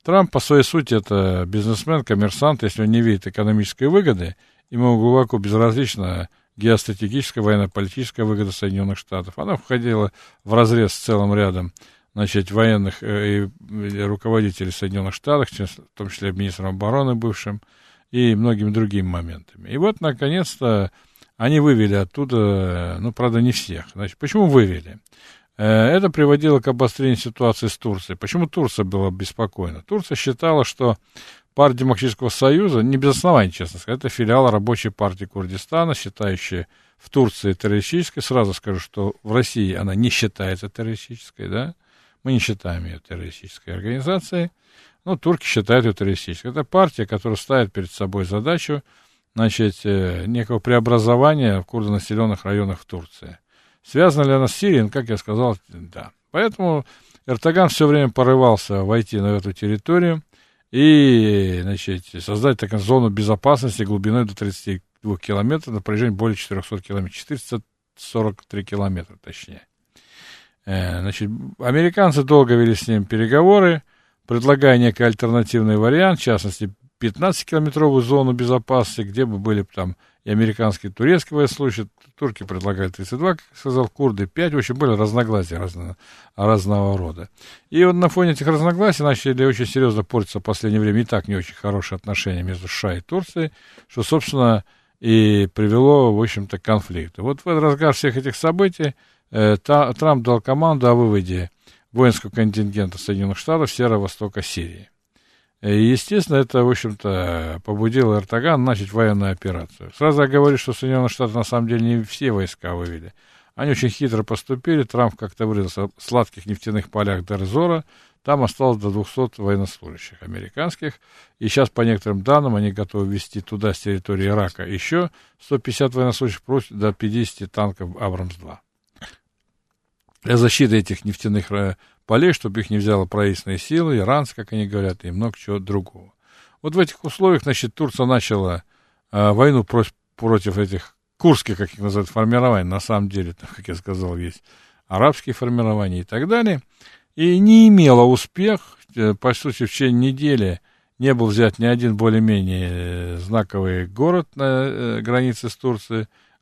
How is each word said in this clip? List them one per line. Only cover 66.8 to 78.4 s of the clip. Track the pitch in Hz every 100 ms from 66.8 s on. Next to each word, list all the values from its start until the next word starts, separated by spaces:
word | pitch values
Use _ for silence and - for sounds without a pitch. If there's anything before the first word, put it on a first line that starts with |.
километров, | - 101 92 -
четыреста | - 143 - 117 - _ _ _
сорок | - 117 107 101 -
три | 101 98
километра, | 104 98 90 85 -
точнее. | - - - - _ _ _ _ _ - - - _ _ -
Э, | 95 90 87
значит, | 95 98 104 113 131 -
американцы | 123 143 170 175 190 143
долго | 135 147 127 120
вели | 117 107
с | -
ним | 110 101
переговоры, | 110 113 139 180 208 180 160 - _ _ _ -
предлагая | 120 131 139 139 123
некий | 120 -
альтернативный | 120 107 117 120 107 120 107 107
вариант, | 113 151 190 175
в |
частности, | - 107 101 - 104 101 _ -
пятнадцатикилометровую | 117 101 180 170 - 160 151 151 151 135
зону | 120 139 131
безопасности, | 123